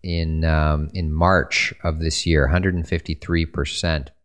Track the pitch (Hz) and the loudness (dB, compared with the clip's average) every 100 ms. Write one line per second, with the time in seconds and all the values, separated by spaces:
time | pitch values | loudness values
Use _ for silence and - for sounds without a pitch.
0 | 90 85 80 80 80 78 76 76 76 95 | -4 -2 0 0 2 2 2 0 -2 -4
1 | 78 78 87 92 - - - - 87 78 | -4 2 4 4 2 -2 -2 -4 -4 -2
2 | 80 - 85 78 67 90 92 90 80 85 | -2 -2 2 4 4 2 2 -2 -2 -4
3 | - 78 - 85 80 - 71 - 85 78 | -4 -8 -2 -2 0 -4 -4 -4 -2 -2
4 | 69 _ | -6 _